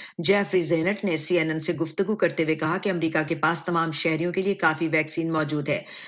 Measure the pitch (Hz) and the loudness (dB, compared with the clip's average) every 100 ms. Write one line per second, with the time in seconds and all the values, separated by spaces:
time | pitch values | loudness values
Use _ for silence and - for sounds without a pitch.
0 | - - 165 202 202 190 156 160 170 208 | -12 -4 2 2 2 0 2 2 2 0
1 | 202 160 - 175 160 156 156 151 156 - | -2 -2 0 2 2 0 -2 -2 -2 -2
2 | 190 214 175 156 156 156 156 185 202 180 | -2 2 0 2 0 0 0 0 0 0
3 | 160 156 151 156 156 165 - 175 165 147 | 0 0 -2 0 0 0 0 0 0 0
4 | 165 160 175 175 190 196 165 151 160 156 | -2 0 0 0 0 2 2 2 0 0
5 | 151 - 165 160 147 147 143 143 - - | 0 -2 -2 0 0 -2 -2 -4 -6 -16